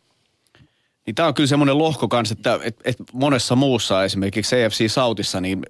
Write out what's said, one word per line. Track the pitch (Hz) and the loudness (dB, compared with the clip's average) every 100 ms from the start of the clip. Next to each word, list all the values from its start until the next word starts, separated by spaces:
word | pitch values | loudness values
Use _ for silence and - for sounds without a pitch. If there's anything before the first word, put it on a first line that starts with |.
| _ _ _ _ _ _ _ _ _ _ - | _ _ _ _ _ _ _ _ _ _ -6
Niin | |
tää | 110 165 | 0 0
on | |
kyllä | 139 139 | 2 2
semmonen | 143 143 143 | 4 4 2
lohko | 160 147 110 | 0 0 0
kans, | 120 107 | 0 0
että, | 113 127 95 | -2 -2 -2
et, | 113 - | -4 -6
et | - 117 - | -6 -6 -10
monessa | 123 143 127 - 131 | -2 0 0 2 2
muussa, | 139 117 - 95 | 4 2 0 0
esimerkiksi | 98 98 98 107 - 127 | 0 0 -2 -2 0 0
A | 110 | 0
F | |
C | - 110 | 0 0
Southissa, | 139 123 107 - 95 | 2 0 -2 -4 -4
niin | 90 98 | -4 -4